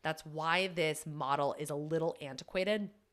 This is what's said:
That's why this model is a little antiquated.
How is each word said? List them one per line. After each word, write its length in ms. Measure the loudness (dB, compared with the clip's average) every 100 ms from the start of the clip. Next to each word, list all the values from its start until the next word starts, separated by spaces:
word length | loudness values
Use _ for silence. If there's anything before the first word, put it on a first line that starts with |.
That's 220 | -2 -4
why 440 | -6 -2 2 2 2
this 360 | 2 2 2 -4
model 480 | -4 2 4 2 0
is 100 | -4
a 60 |
little 420 | -4 0 0 0 -2
antiquated. 680 | -8 -10 -4 0 2 0 -2 -10 _